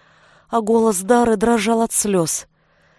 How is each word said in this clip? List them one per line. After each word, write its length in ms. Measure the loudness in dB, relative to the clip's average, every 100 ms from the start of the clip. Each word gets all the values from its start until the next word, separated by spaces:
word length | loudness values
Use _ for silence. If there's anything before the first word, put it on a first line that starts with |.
| _ _ _ _ _
а 120 | -4
голос 400 | 0 2 2 0
Дары 340 | 0 2 2 0
дрожал 460 | 0 0 0 -2
от 100 | -2
слез. 540 | -2 0 0 -2 -6 -10 _ _ _ _